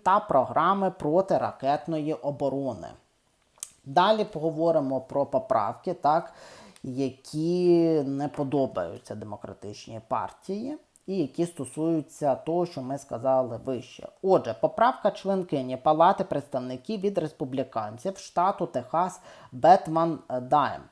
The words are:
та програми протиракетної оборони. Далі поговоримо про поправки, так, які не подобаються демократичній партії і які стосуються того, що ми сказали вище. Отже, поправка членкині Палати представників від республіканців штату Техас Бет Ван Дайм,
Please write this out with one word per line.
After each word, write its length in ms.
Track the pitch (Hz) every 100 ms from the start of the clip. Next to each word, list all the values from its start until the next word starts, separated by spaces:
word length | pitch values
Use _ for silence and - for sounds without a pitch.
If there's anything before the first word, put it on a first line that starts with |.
та 180 | - 202
програми 720 | 214 139 117 143 165 196 190
протиракетної 1200 | 180 151 165 190 151 113 - 131 147 165 156 151
оборони. 720 | 156 143 135 139 139 131 101 82 - _ _ _ _ _ _ - _
Далі 400 | 135 143 190 220
поговоримо 760 | 208 160 160 156 165 156 135 131
про 260 | - 139 139
поправки, 680 | 139 - 113 104 117 -
так, 380 | 175 147 160 175 - - - - -
які 1000 | - 127 135 123 - 151 165 180 180 170 165 160 139
не 220 | 139 143
подобаються 840 | - 139 143 131 - 85 101 -
демократичній 840 | 107 104 101 - 98 101 101 - 113 -
партії 720 | 120 98 - - 196 254 311 _ _ -
і 100 | 190
які 300 | 139 - 170
стосуються 880 | - 131 - 160 160 151 - 147
того, 320 | - - 170 170
що 160 | -
ми 160 | 127 139
сказали 640 | - 117 131 131 123 117
вище. 440 | 127 123 - - - _
Отже, 340 | 190 180 120 110
поправка 500 | 208 - 233 254 208
членкині 640 | - 190 196 180 143 127 127
Палати 480 | 156 156 170 -
представників 760 | - 147 - 131 127 127 - 214
від 180 | 196 196
республіканців 1000 | 156 - 143 131 127 113 107 113 185 190
штату 480 | - - 185 196 170
Техас 540 | - - 160 180 175 - - -
Бет 360 | 127 - 190 -
Ван 300 | 160 170 151 - 127
Дайм, 380 | 127 147 127 80 71